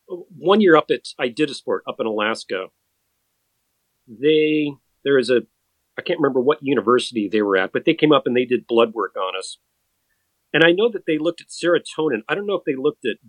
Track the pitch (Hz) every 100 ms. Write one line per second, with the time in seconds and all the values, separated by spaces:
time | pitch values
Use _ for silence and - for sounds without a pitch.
0 | - 180 - 151 151 208 202 156 - 131
1 | - - 135 113 151 127 - 95 - -
2 | 113 107 104 110 - 98 92 _ _ _
3 | _ _ _ _ _ _ _ _ _ _
4 | _ 110 143 156 151 156 147 139 _ _
5 | 139 139 120 123 117 _ _ _ _ -
6 | - 165 143 131 123 - 135 135 101 123
7 | - 120 101 107 104 95 95 131 - 165
8 | 151 143 131 123 127 123 - 117 113 110
9 | 95 107 92 92 92 - _ _ _ _
10 | _ _ _ _ _ 151 165 175 233 202
11 | - 156 156 170 - - 165 165 - -
12 | 156 113 110 160 202 196 - 131 147 -
13 | - 202